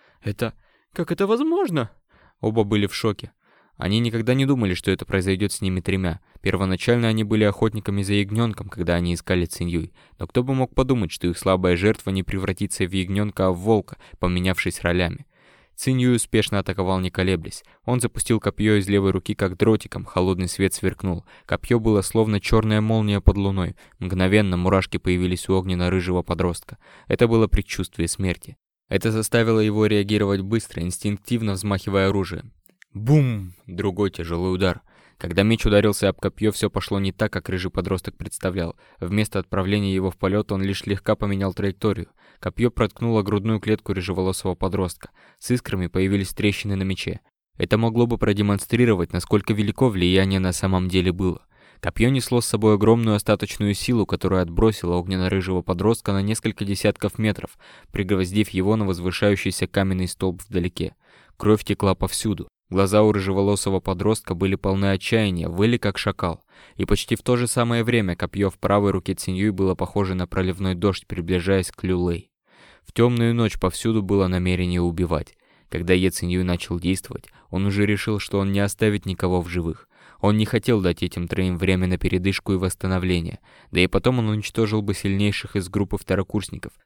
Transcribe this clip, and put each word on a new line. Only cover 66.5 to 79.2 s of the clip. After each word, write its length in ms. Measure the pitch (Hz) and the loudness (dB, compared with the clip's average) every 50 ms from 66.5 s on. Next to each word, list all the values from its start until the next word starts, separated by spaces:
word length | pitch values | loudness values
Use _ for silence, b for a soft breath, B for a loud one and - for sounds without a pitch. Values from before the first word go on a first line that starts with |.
| B B B B B | B B B B B
И 100 | B - | B -2
почти 300 | - 104 98 - - 117 | 0 0 0 0 -2 -4
в 60 | - | -2
то 140 | - - 123 | 0 0 0
же 100 | 120 123 | 2 0
самое 380 | 117 - 127 117 117 117 117 113 | 0 0 0 0 0 0 0 0
время 320 | 113 117 117 104 90 85 | 2 2 2 2 0 -2
копье 340 | - - 87 - 98 98 95 | -4 -6 -6 -2 0 0 0
в 80 | - - | -2 -2
правой 320 | - 90 101 104 101 98 | 0 2 2 4 4 2
руке 240 | 92 92 - - 92 | 0 0 -2 -4 -6
Циньюй 380 | - - - 92 92 101 107 | -6 -4 -6 -2 0 0 0
было 240 | 98 92 98 92 90 | 0 0 0 0 0
похоже 400 | - 90 87 - 104 98 92 95 | -2 -4 -4 -2 -2 -2 0 0
на 100 | 90 90 | -2 -4
проливной 480 | - - 95 95 92 87 90 98 92 90 | -2 -2 -2 -2 -2 -2 -2 -2 -4 -2
дождь, 320 | 87 98 101 95 - - | 0 0 0 0 -2 -6
приближаясь 640 | - - 87 82 85 92 90 85 95 98 95 90 - | -10 -8 -6 -4 -2 -2 0 0 2 0 0 0 -2
к 140 | - - - | -6 -6 -2
Лю 160 | 92 92 90 | -2 0 0
Лэй. 320 | 90 87 87 82 - _ _ _ _ b b b b b b b b | 0 0 -2 -4 -6 _ _ _ _ b b b b b b b b
В 80 | - | -6
темную 440 | - - 117 123 123 117 117 117 117 | 0 2 2 4 4 2 2 2 2
ночь 240 | 117 117 104 - - | 2 0 0 0 -2
повсюду 420 | - 92 - - - 113 110 110 | -2 -2 -2 -2 -2 0 0 0
было 260 | 101 92 101 98 95 90 | 0 2 2 2 2 2
намерение 540 | 92 90 90 90 90 87 90 87 90 90 | 2 0 0 0 0 0 0 0 0 0
убивать. 540 | 87 87 82 85 90 82 87 71 - - - b b b b b b b | 0 0 0 0 -2 0 -2 -2 -4 -6 -16 b b b b b b b
Когда 240 | - 82 87 85 92 | -8 -4 0 2 4
Е 160 | 92 92 92 | 4 4 2
Циньюй 340 | - - 92 90 90 92 92 | 0 -2 -4 -2 0 0 0
начал 360 | 90 87 87 - - 90 87 | 0 -2 -2 -4 -4 -6 -4
действовать, 460 | - 87 95 - - - - - - - b b b b | -2 -2 -2 -2 -4 -10 -12 -14 -16 -18 b b b b
он 160 | b 92 98 101 | b -2 0 0
уже 180 | 98 101 104 | 2 2 2
решил, 320 | 101 104 101 - 113 107 101 | 2 0 0 -2 -2 -4 -4
что 220 | - - - 98 | -4 -4 -2 -2
он 120 | 98 98 | 0 0
не 80 | 98 98 | 0 0
оставит 460 | 101 98 - - 110 107 104 101 - | 0 -2 -2 0 0 0 0 0 -2
никого 360 | 95 92 - | -4 -6 -2